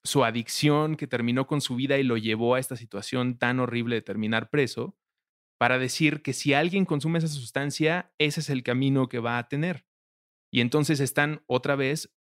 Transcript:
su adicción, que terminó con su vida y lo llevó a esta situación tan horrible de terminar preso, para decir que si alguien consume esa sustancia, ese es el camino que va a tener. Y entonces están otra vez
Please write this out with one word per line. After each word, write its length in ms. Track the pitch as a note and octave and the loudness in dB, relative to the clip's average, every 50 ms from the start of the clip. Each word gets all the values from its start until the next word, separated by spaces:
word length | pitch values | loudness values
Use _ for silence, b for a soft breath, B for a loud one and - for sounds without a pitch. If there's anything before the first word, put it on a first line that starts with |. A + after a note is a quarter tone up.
| _ | _
su 200 | - - C#3+ B2+ | 0 2 2 2
adicción, 720 | A2+ A2+ A#2+ A2 - - - - D3 D3 D3 D3+ D#3 D#3 D#3 | 2 0 -2 -6 -4 -4 0 2 4 4 4 2 0 -2 -6
que 80 | D3+ | -6
terminó 400 | - - A#2+ A#2 A#2+ A#2+ B2+ C#3 | -6 -4 -2 0 0 0 0 0
con 160 | - D#3 D3 | 0 -2 -4
su 140 | - - B2+ | -2 -2 -4
vida 240 | A#2+ C3+ C3+ C3+ C#3 | -2 0 0 2 2
y 40 | C#3 | 2
lo 140 | B2+ A#2 A2+ | 2 0 0
llevó 380 | G#2+ A2 A2 A2 A#2 A#2+ B2 | 0 -2 -2 0 2 2 2
a 40 | B2+ | 0
esta 160 | C3 - C3 | 0 -4 -10
situación 640 | A#2 A#2 A2+ - G2+ G2+ - - B2+ B2 B2+ B2 B2 | -12 -12 -12 -12 -12 -10 -4 -2 -2 -2 -2 -2 0
tan 220 | - A#2+ B2 B2+ | 0 0 0 0
horrible 360 | B2+ A#2+ A#2 A#2+ A#2 A#2+ A#2+ | -2 -2 -2 -4 -2 -2 -2
de 60 | A2+ | -2
terminar 480 | - - G2 G#2+ G#2+ G#2+ A2+ A2+ - - | -4 -4 -6 -4 -2 0 0 0 -2 0
preso, 480 | - D3 C#3 A#2 - - A#2+ G3 - _ _ _ _ _ _ _ _ _ _ _ _ _ | 0 0 0 0 -2 -6 -8 -8 -10 _ _ _ _ _ _ _ _ _ _ _ _ _
para 180 | A#2+ A#2+ B2+ B2+ | 2 2 2 2
decir 460 | B2+ B2 - - D#3+ D3 D3 D3 - | 0 -2 0 2 2 2 2 0 -4
que 100 | - C3 | -6 -6
si 220 | - - C#3+ C#3 | -2 2 4 4
alguien 300 | C#3+ D#3+ F3 F3 G3 F#3+ | 4 4 2 2 0 2
consume 340 | - D#3+ C#3+ C3 D#3+ E3 E3+ | 2 0 -2 0 0 0 0
esa 80 | D#3+ D#3+ | 0 0
sustancia, 840 | D3 C#3+ A#2+ A#2 - C#3 C#3 D3 C3+ - D#3 D#3 E3 F3+ - - _ _ | -4 -6 -10 -6 -6 -4 -4 -4 -2 0 0 2 0 0 -4 -8 _ _
ese 220 | D3+ D3 D3 - | 0 0 0 -2
es 100 | D3+ - | -2 -2
el 140 | C#3+ B2+ B2 | -2 -2 0
camino 440 | - A#2+ B2+ C3+ C#3 C3+ C3+ C3 B2+ | 0 0 2 2 2 2 2 0 0
que 120 | - A#2+ | -2 -4
va 180 | A2+ A#2 A#2+ B2 | -4 -2 -2 -4
a 100 | - - | -4 -4
tener. 380 | - C#3+ D#3 F3+ F3+ C3 - _ _ _ _ _ _ _ _ _ _ _ _ _ | -4 -4 -2 -4 -4 -6 -10 _ _ _ _ _ _ _ _ _ _ _ _ _
Y 100 | - B2 | 0 0
entonces 380 | A#2+ B2 A#2+ D3+ D3 - D#3+ C3+ | 2 2 2 2 2 2 2 2
están 440 | C#3 B2+ - - D3 D3 D#3 - _ | 0 0 0 0 0 0 -2 -6 _
otra 300 | _ B2+ B2 - C#3 C#3+ | _ -2 -2 0 0 0
vez 400 | C#3 C#3 C3 D3 D#3+ - - _ _ _ | 0 0 -2 -2 -4 -6 -12 _ _ _